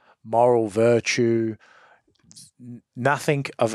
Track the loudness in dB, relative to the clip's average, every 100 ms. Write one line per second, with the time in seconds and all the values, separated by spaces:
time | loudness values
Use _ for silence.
0 | _ _ -6 2 4 2 0 2 2 2
1 | 0 0 0 0 -2 -8 _ _ _ _
2 | _ _ _ -20 -20 _ -20 -20 _ -4
3 | -2 -2 0 -2 -2 -2 -2